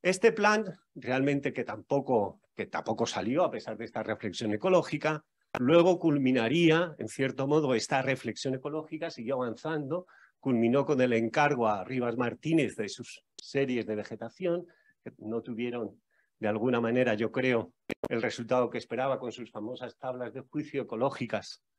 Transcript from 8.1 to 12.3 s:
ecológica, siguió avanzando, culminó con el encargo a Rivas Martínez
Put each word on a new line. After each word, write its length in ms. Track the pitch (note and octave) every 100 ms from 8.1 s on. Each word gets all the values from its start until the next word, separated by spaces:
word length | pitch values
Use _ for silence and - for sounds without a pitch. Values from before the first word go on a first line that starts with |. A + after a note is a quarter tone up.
| C3 - G#2+ C#3
ecológica, 560 | C3 D3 D3+ D3+ D#3 E3
siguió 320 | D#3 A2+ C3
avanzando, 640 | B2 A2+ D#3 D#3+ C#3 E3+ F3+ - _ _
culminó 480 | C3+ A#2+ A2+ C3+ C#3+
con 140 | C#3+
el 140 | B2+
encargo 520 | A2+ A2+ D3 D3 C3+ A2+
a 160 | G#2
Rivas 340 | - C3 A#2+ A#2
Martínez 600 | A#2+